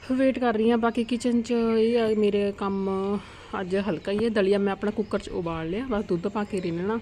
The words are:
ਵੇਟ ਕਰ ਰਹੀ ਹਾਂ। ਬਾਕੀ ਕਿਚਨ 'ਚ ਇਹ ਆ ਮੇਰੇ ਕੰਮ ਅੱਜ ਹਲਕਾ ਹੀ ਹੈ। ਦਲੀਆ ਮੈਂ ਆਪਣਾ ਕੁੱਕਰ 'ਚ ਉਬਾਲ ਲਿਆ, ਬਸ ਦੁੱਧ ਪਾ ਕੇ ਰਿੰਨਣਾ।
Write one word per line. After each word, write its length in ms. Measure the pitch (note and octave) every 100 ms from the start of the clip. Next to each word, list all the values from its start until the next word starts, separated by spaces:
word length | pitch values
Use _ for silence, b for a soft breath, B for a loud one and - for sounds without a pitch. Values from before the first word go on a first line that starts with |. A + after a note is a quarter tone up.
| -
ਵੇਟ 280 | C4 C4+ B3+
ਕਰ 160 | B3
ਰਹੀ 160 | G#3+ A3
ਹਾਂ। 80 | A#3
ਬਾਕੀ 260 | A#3 A#3
ਕਿਚਨ 380 | A#3 A#3+ B3 A#3+
'ਚ 80 | A#3 A#3 A3+ A3+
ਇਹ 200 | A3 A#3+
ਆ 100 | A3 G#3+
ਮੇਰੇ 340 | G#3 G3+ G3+
ਕੰਮ 380 | G3+ G3 G3 F#3+ F#3+ G3 G3+ B B B G3+
ਅੱਜ 160 | F#3 F#3+
ਹਲਕਾ 360 | G3 D#3+ -
ਹੀ 120 | G3+
ਹੈ। 40 | A3+
ਦਲੀਆ 300 | A3 F#3+ G3+
ਮੈਂ 140 | G3
ਆਪਣਾ 180 | F#3+ G#3
ਕੁੱਕਰ 280 | G#3+ G#3 G3+
'ਚ 100 | -
ਉਬਾਲ 420 | - E3+ E3 D#3+
ਲਿਆ, 160 | F#3+ C4+
ਬਸ 140 | G#3
ਦੁੱਧ 240 | G#3+ F3 F#3+
ਪਾ 160 | G#3+
ਕੇ 160 | G#3 G3
ਰਿੰਨਣਾ। 400 | F3+ E3 F#3 A3+